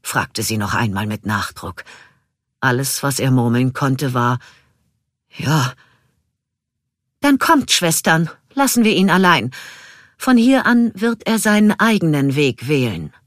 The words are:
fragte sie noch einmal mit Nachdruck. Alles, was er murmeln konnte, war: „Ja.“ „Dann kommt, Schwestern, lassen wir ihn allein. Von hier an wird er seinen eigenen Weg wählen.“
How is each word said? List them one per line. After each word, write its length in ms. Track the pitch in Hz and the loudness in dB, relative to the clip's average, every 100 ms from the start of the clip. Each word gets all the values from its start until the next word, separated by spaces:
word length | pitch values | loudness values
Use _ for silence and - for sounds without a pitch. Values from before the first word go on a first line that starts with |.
fragte 400 | - - 151 123 | -4 -4 -4 -6
sie 160 | 104 110 | -4 -4
noch 160 | 101 | -2
einmal 320 | 101 113 98 107 | -2 -2 -4 -6
mit 200 | 107 98 | -6 -4
Nachdruck. 600 | 104 - - - - - - - _ _ _ _ _ | -4 -6 -10 -14 -14 -20 -20 -20 _ _ _ _ _
Alles, 440 | 131 123 135 - | -2 -2 -4 -4
was 160 | 139 131 | -4 -2
er 120 | 135 | 0
murmeln 400 | 127 120 120 127 | 2 2 0 -2
konnte, 420 | 127 139 131 143 | -2 -2 -2 -2
war: 260 | 123 120 123 - _ _ _ _ _ _ _ _ | -2 -2 -2 -8 _ _ _ _ _ _ _ _
„Ja.“ 440 | - 127 156 127 - _ _ _ _ _ _ _ _ _ _ _ _ _ _ | -8 -2 -2 -2 -8 _ _ _ _ _ _ _ _ _ _ _ _ _ _
„Dann 160 | 285 269 | 0 2
kommt, 340 | - 302 - | 2 2 2
Schwestern, 580 | - 175 156 - 165 165 - _ - | 0 0 0 0 0 0 -6 _ -2
lassen 280 | 269 240 | 0 2
wir 120 | 220 190 | 2 2
ihn 160 | 190 | 2
allein. 400 | 180 185 160 113 - - - - - _ _ | 4 4 2 -2 -10 -20 -20 -20 -20 _ _
Von 200 | - 247 | 2 4
hier 280 | 233 262 - | 4 2 2
an 260 | 240 233 196 | 2 2 -2
wird 320 | 226 226 - | -4 -4 -2
er 100 | 220 | -2
seinen 400 | 220 208 214 - | 2 4 4 2
eigenen 560 | 220 208 165 147 139 135 | 0 2 2 0 0 0
Weg 320 | 143 113 120 | 0 -2 -2
wählen.“ 460 | 151 123 85 76 _ | 0 0 -4 -10 _